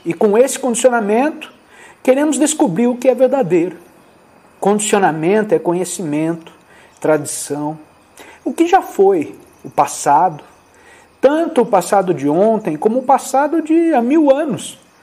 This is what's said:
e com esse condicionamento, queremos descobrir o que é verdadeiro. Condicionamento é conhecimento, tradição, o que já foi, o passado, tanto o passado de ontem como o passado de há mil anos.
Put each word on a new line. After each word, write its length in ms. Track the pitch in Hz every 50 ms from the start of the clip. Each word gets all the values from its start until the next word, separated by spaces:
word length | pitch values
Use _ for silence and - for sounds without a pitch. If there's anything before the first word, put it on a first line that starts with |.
| -
e 100 | 170 170
com 220 | - 220 214 196
esse 220 | 226 262 269 - -
condicionamento, 960 | - 254 233 - - 254 240 233 208 196 214 233 269 311 - 311 - - - _ _ _ - - - - - _
queremos 360 | - 269 254 277 294 311 277 247
descobrir 480 | 302 285 - - 311 220 160 190 240
o 100 | 247 247
que 120 | 247 - 262
é 60 | 247
verdadeiro. 640 | 233 262 247 254 277 247 156 180 165 165 180 - - - - _ _ _ _ _ _ _ _ _ _ _ _ _ _
Condicionamento 960 | - 190 208 208 208 - 226 202 190 165 151 160 156 175 202 214 208 214 170
é 40 | 156
conhecimento, 960 | 160 175 170 180 180 165 - - 190 151 147 151 160 165 165 165 - - - _ _ _ - - - _ _ _
tradição, 800 | - 156 156 151 143 131 - - - - 143 147 147 151 160 156 - - _ _ _ _ _ - - - - - -
o 80 | 311
que 140 | 247 - 330
já 160 | 349 381 359
foi, 520 | - - - - 190 190 196 165 135 - - - - - _ _ -
o 60 | 123
passado, 720 | - - 143 - - - - 151 143 156 175 170 160 143 - - _ _ _ _ _ _ _ - - - _ _ _ _
tanto 420 | - 262 294 320 339 330 320 247
o 40 | 233
passado 480 | - - 185 170 - 214 196 185 185 170
de 140 | 135 139 143
ontem 480 | 147 175 202 220 220 208 214 185 151
como 240 | 147 - 214 220 262
o 40 | 254
passado 560 | 262 269 - - - - 262 294 294 302 330
de 320 | 311 302 320 339 330 330
há 80 | 311 247
mil 300 | 233 240 294 330 302 277 262
anos. 440 | 277 330 294 190 - - - - - _ _ _ _